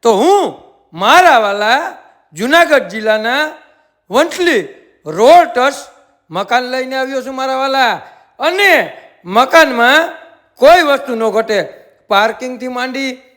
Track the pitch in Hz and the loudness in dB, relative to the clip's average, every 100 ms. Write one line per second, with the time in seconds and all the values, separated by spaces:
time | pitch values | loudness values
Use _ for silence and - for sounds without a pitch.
0 | 233 202 302 403 294 151 - _ _ 165 | 2 2 2 2 0 -8 -20 _ _ -4
1 | 202 330 359 262 208 202 208 262 - - | 2 4 6 4 2 -2 -2 -2 -4 -14
2 | - _ _ 151 226 330 330 285 185 214 | -20 _ _ -8 0 2 4 2 0 -6
3 | 214 214 220 262 302 - _ _ _ _ | -2 -2 -2 -4 -4 -8 _ _ _ _
4 | _ 208 330 330 339 208 - - _ _ | _ -2 -2 -2 -2 -2 -4 -14 _ _
5 | 147 160 233 349 339 247 262 277 - _ | -12 0 6 6 4 0 -2 -4 -18 _
6 | _ _ _ 170 196 240 254 262 262 262 | _ _ _ -8 -2 -2 -2 -8 -6 -6
7 | 262 269 254 262 262 262 269 269 247 180 | -6 -6 -8 -8 -6 -4 -2 0 -2 -2
8 | - - _ _ 302 359 392 320 170 - | -10 -20 _ _ -4 0 2 2 0 -10
9 | - _ 170 202 262 330 302 240 240 294 | -20 _ -4 0 4 4 4 2 2 2
10 | 330 - - _ _ _ 269 349 302 277 | 0 -8 -20 _ _ _ 4 6 4 -2
11 | 277 233 220 202 226 202 156 - _ _ | -2 -4 -2 -2 -2 -4 -4 -12 _ _
12 | _ 196 220 214 254 247 254 247 254 262 | _ 0 0 -4 -12 -10 -10 -8 -8 -6
13 | 269 254 _ | -8 -10 _